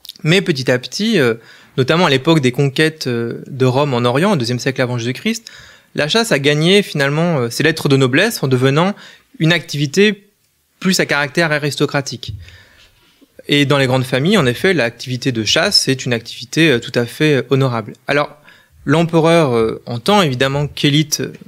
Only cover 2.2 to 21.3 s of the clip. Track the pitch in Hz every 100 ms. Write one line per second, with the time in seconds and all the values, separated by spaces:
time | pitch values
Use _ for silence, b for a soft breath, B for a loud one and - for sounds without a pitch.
2.2 | 147 160 127 123 139 127 156 156 135 120
3.2 | 117 143 - 127 131 127 147 120 120 127
4.2 | 196 180 117 123 139 131 123 123 117 127
5.2 | 220 226 B B B B B - 147 220
6.2 | 226 143 139 147 165 202 196 151 139 151
7.2 | 175 151 120 - 156 160 156 135 131 143
8.2 | 220 - 139 127 131 139 185 202 B B
9.2 | B - 160 170 165 143 143 180 208 208
10.2 | _ _ _ _ _ _ 190 180 147 147
11.2 | 143 175 165 151 147 - 143 143 135 117
12.2 | - - b b b b b b b b
13.2 | _ - - 143 139 143 131 131 127 127
14.2 | 156 214 143 120 185 175 117 - - 123
15.2 | 139 113 104 160 190 202 - 135 135 117
16.2 | - - - 151 160 120 - 123 120 -
17.2 | 156 135 - 135 131 117 107 - - 143
18.2 | 147 - b b b _ - 156 165 165
19.2 | 160 170 147 117 113 117 - 117 151 208
20.2 | 160 123 135 143 147 - 151 143 156 -
21.2 | 131